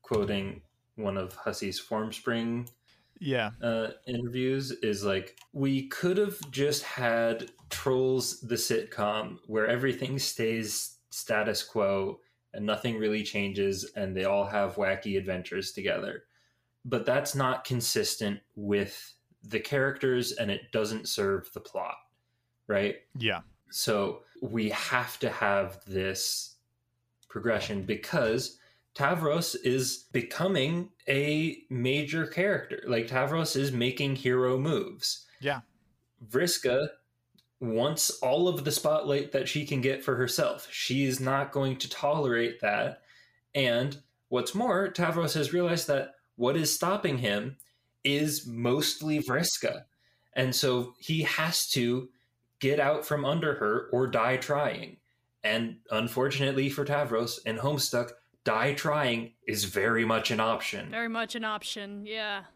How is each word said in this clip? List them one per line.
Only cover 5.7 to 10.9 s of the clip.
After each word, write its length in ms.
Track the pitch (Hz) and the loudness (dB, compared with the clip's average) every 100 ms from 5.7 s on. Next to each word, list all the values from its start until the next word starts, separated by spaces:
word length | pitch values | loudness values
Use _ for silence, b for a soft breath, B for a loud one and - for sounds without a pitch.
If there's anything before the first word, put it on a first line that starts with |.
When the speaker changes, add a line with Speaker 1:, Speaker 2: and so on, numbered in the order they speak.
| 135 131 | 2 -2
Speaker 1:
could 300 | - 180 190 | -2 2 2
have 220 | 208 175 147 | 2 -2 -8
just 320 | 131 143 147 | 0 0 0
had 680 | - - 123 117 117 113 - _ - | -4 -2 2 2 2 0 -6 _ -10
Trolls 680 | - 135 127 131 131 120 - | -4 2 2 4 2 0 -6
the 140 | 120 120 | -4 -2
sitcom 840 | - 117 - - 104 107 110 90 - | 2 0 0 -2 -2 0 -4 -10 -4
where 200 | 107 110 | 0 2
everything 500 | 120 135 - 131 135 | 2 2 0 -4 -2
stays 800 | - - 113 110 107 - - | -4 0 0 0 -2 -4 -6